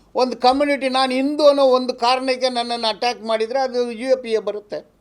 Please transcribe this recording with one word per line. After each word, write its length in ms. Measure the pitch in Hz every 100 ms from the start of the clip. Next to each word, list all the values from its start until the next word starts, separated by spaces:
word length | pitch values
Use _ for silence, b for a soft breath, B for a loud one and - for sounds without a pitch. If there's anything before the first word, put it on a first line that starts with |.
| b -
ಒಂದು 220 | 254 226
ಕಮ್ಯುನಿಟಿ, 520 | 247 269 294 277 262
ನಾನು 220 | 262 269
ಹಿಂದೂ 320 | 254 269 302 294
ಅನ್ನೋ 160 | 285
ಒಂದು 300 | 269 254 254
ಕಾರಣಕ್ಕೆ 560 | 247 233 254 262 254 254
ನನ್ನನ್ನು 380 | 247 240 233 226
ಅಟ್ಯಾಕ್ 340 | 208 240 214
ಮಾಡಿದರೆ 380 | 220 220 220 262
ಅದು 320 | 262 240 247
ಯು 180 | 220 262
ಎ 120 | 262
ಪಿ 100 | 240
ಎ 80 | 220
ಬರುತ್ತೆ. 580 | 196 208 - 151 - _